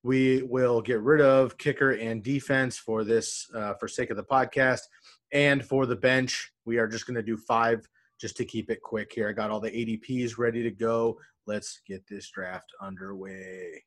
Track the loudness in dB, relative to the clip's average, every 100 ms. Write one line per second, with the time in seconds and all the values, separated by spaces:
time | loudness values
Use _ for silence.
0 | 2 4 4 2 0 2 4 2 2 0
1 | 4 6 8 8 4 0 -4 2 2 2
2 | -2 -4 -2 -4 0 0 0 -4 -4 -2
3 | 2 2 0 -10 -10 -8 -6 -6 -6 -6
4 | -4 -6 2 2 2 2 2 2 -6 _
5 | -20 _ _ 4 4 4 2 0 2 2
6 | 4 4 2 -4 -8 _ -2 0 0 -2
7 | -6 -6 -4 -6 0 2 2 0 -4 _
8 | _ _ -12 -8 -6 -6 -4 -6 -4 -8
9 | -6 -4 -4 -2 -4 -4 -4 -4 -4 -6
10 | -4 -4 -4 0 -2 0 -4 -2 0 2
11 | 0 -4 -16 _ -8 -8 -8 -16 -14 -14
12 | _ -16 -14 -12 -10 -12 -16 -16 -14 -12
13 | -14 -12 -12 -14 -14 -12 -14 -16